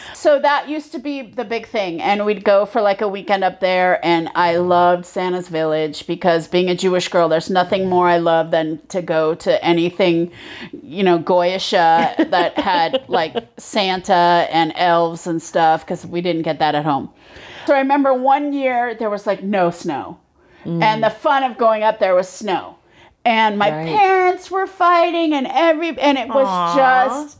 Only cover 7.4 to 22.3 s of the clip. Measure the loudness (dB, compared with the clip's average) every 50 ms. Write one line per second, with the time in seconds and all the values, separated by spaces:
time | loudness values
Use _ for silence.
7.4 | 0 0 0 0 0 0 0 -2 0 0 2 2 4 4 2 2 2 2 2 2
8.4 | 0 0 0 -2 -2 -2 -6 -10 -12 -8 -8 -6 -4 -2 -2 0 0 0 -2 -2
9.4 | -2 0 0 0 2 0 2 2 0 -2 0 0 0 2 2 0 0 -2 -6 -16
10.4 | -20 -18 -18 -18 -18 -18 -18 -18 -18 -12 -4 0 2 4 2 2 2 2 2 2
11.4 | 2 2 0 -2 -4 -2 0 2 4 4 4 4 2 0 0 -2 -2 0 0 0
12.4 | 0 0 -2 -2 -2 0 0 0 0 0 -2 -4 -6 -2 -2 -2 -2 -2 -4 -8
13.4 | -10 _ _ -18 -14 -6 -4 -2 -2 0 -2 -4 0 0 2 4 4 4 4 4
14.4 | 2 0 0 0 0 0 0 0 2 2 4 2 2 0 -2 -6 -6 -6 -6 -6
15.4 | -6 -4 0 2 4 4 4 2 0 -8 -10 -8 -8 -8 -8 -6 -4 -2 -4 -2
16.4 | -2 -4 -2 -2 0 0 0 0 -2 -2 -2 -2 -4 -8 _ _ _ -20 -20 -20
17.4 | -20 -20 -18 -10 0 0 2 2 2 2 2 2 2 2 2 2 2 2 2 2
18.4 | 0 -2 -4 -2 -2 0 0 0 -2 -2 -4 -4 -4 -4 -4 -4 -2 -4 -4 -4
19.4 | -4 -4 0 0 0 0 -2 -4 -8 -6 -6 -6 -8 -10 -14 _ _ _ _ _
20.4 | _ _ _ _ -10 -6 -4 0 0 0 2 2 0 -2 -2 -2 -2 0 0 0
21.4 | 0 -2 -2 0 2 2 2 2 0 0 0 0 0 2 2 2 0 -2